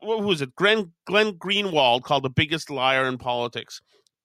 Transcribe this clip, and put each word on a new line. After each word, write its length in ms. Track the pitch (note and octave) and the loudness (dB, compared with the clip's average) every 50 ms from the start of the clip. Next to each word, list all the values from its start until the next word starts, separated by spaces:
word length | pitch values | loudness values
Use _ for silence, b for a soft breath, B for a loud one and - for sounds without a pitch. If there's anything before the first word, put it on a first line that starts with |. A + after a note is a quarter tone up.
what 220 | - G#3 A3+ A3 G3+ | -6 -4 -4 -2 0
was 180 | G#3 F#3 D3 | 0 0 -2
it? 140 | C#3 C3 - | -2 -6 -4
Glenn, 380 | - F3 G3+ A3 A3+ G3+ E3 - _ _ | 0 2 2 2 2 0 -4 -10 _ _
Glenn 280 | - F3+ G#3 G#3+ G#3+ F#3+ | 0 2 2 2 2 0
Greenwald 720 | E3 - F3+ G3+ G3+ G#3 F#3+ E3 D3+ C3+ B2 A#2 B2 B2 | -4 -6 -4 -2 -2 -2 0 2 4 4 4 4 2 2
called 180 | - D3 C#3 C3+ | 0 0 0 0
the 80 | C3 | -2
biggest 400 | B2+ - D#3+ D3+ D#3+ D#3+ - - | 0 0 0 0 -2 -4 -6 -6
liar 360 | D3 C3 B2+ C3 C3 C3 C3 | -4 -2 0 2 2 2 2
in 120 | C3 B2+ A#2+ | 0 -2 -4
politics. 600 | A2+ C3 A#2+ B2 A#2+ A#2 A2+ A#2+ - - - - - _ _ _ _ _ _ _ | -4 -4 -2 -2 -4 -4 -6 -10 -12 -14 -16 -20 -20 _ _ _ _ _ _ _